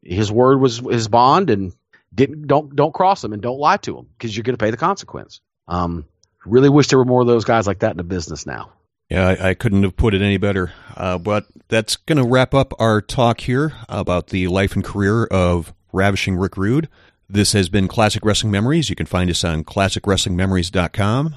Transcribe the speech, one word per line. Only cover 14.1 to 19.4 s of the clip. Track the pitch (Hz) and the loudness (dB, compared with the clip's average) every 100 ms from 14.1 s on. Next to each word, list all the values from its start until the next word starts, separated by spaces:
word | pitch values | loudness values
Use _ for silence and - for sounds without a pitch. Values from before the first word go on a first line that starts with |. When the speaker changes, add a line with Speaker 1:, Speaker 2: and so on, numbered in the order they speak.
| 90 - | -2 -2
Speaker 2:
the | 95 92 | -4 0
life | 95 98 98 | 0 0 -2
and | |
career | - 101 98 113 113 | -6 -2 0 2 0
of | 95 90 87 82 - _ | 2 2 0 -4 -16 _
Ravishing | 92 98 98 - 90 | 0 0 0 -2 -2
Rick | 95 - | -4 -2
Rude. | 98 135 156 _ _ _ _ | 0 0 0 _ _ _ _
This | 101 101 | 0 2
has | 104 90 | 2 2
been | 101 95 | 0 0
Classic | - 110 104 107 | 2 0 2 -2
Wrestling | 101 110 | 0 0
Memories. | 101 113 165 135 | 0 0 0 -2
You | - | -4
can | - | -4
find | 92 90 | 0 0
us | 85 | 0